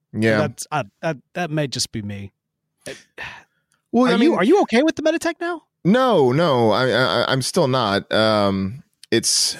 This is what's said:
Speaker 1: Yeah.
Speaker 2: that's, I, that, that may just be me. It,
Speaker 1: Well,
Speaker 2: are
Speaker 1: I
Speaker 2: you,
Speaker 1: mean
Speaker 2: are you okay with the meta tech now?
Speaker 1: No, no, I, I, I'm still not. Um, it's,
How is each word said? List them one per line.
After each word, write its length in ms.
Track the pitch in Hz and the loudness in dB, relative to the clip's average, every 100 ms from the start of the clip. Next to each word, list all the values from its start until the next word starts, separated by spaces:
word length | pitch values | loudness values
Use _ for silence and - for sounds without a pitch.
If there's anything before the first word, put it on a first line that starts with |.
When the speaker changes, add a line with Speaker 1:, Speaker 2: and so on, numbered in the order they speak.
| _ | _
Speaker 1:
Yeah. 260 | 110 113 107 | -2 0 2
Speaker 2:
that's, 280 | 117 - - | 0 -6 -8
I, 120 | 151 - _ | -8 -8 _
that, 160 | 170 139 _ | -8 -8 _
that 180 | 170 170 | -10 -6
may 160 | 156 143 | -4 -4
just 240 | - - | -6 -8
be 100 | 113 | -8
me. 300 | 101 101 98 _ _ _ _ _ | -10 -12 -14 _ _ _ _ _
It, 140 | - - _ - - - - _ _ _ _ | -20 -20 _ -18 -16 -16 -20 _ _ _ _
Speaker 1:
Well, 140 | 220 254 | 0 2
Speaker 2:
are 80 | |
Speaker 1:
I 20 | 233 | 4
Speaker 2:
you, 140 | 294 | 2
Speaker 1:
mean 80 | 214 | 2
Speaker 2:
are 60 | |
you 160 | 196 403 | 4 4
okay 200 | 320 226 | 4 2
with 140 | 311 - | 0 0
the 60 | |
meta 180 | 311 320 | -2 -2
tech 200 | 330 330 | -2 -6
now? 220 | 339 330 - _ | -6 -8 -12 _
Speaker 1:
No, 480 | 165 240 262 196 127 | 0 2 4 4 2
no, 380 | 135 175 127 113 | 2 2 2 2
I, 160 | 104 127 | 2 2
I, 420 | 110 123 104 110 | 0 0 0 0
I'm 100 | 131 | -2
still 260 | 123 - 139 | -2 0 0
not. 420 | 131 110 98 - | 0 0 -2 -2
Um, 720 | 101 110 107 101 98 95 127 - _ - | 0 2 2 2 0 -4 -8 -18 _ -4
it's, 440 | 113 - - - | -2 0 -2 -2